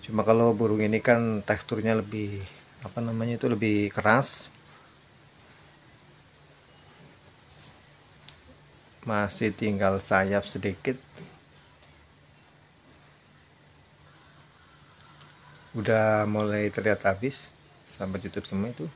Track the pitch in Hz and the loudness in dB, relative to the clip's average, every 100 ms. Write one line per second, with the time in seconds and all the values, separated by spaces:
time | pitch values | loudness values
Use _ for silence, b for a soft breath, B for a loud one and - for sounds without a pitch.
0 | - 110 104 113 117 107 113 107 107 110 | -4 -2 4 6 6 4 2 2 2 2
1 | 117 117 117 107 98 104 - 110 110 110 | 4 4 4 -4 -2 -4 -2 -4 0 0
2 | 104 107 104 101 92 B - - 107 120 | -2 -6 -6 -8 -12 B -20 -18 -12 -8
3 | 117 113 113 117 127 113 110 104 101 - | -6 -4 -4 -2 -2 0 2 2 0 0
4 | 104 117 139 - - - - B B - | 4 4 4 0 -2 -8 -20 B B -20
5 | - - - - - - - - - - | -20 -20 -20 -20 -20 -20 -20 -20 -20 -20
6 | - - - - - - - - - - | -20 -20 -20 -20 -20 -20 -20 -20 -20 -20
7 | - - - - - - - - - - | -20 -20 -20 -20 -20 -20 -20 -20 -20 -20
8 | - - - - - - - - - - | -20 -20 -20 -20 -20 -20 -20 -20 -20 -14
9 | 123 104 101 - 110 98 107 101 98 98 | -2 0 0 0 -2 0 -2 2 2 0
10 | - 95 98 101 - 101 101 92 - 247 | 2 2 2 0 -2 -6 -6 -4 -6 -6
11 | - - - - - - - - - - | -10 -20 -20 -20 -20 -20 -20 -20 -20 -20
12 | - - _ - - _ _ _ - - | -20 -20 _ -20 -20 _ _ _ -20 -20
13 | - - _ - - _ - - - _ | -20 -20 _ -20 -20 _ -20 -20 -20 _
14 | - - - - - _ - - - - | -20 -20 -20 -20 -20 _ -20 -20 -20 -20
15 | - - - - - - - 117 107 110 | -20 -20 -20 -20 -20 -20 -10 -6 2 4
16 | 107 107 107 107 107 104 104 104 104 101 | 4 2 2 0 0 0 -2 0 0 2
17 | 101 98 127 - - - - - - - | 0 0 -4 -6 -12 -18 -20 -20 -20 -10
18 | 190 95 98 - - 98 107 120 160 | -6 -6 -6 -10 -6 -6 -6 -8 -12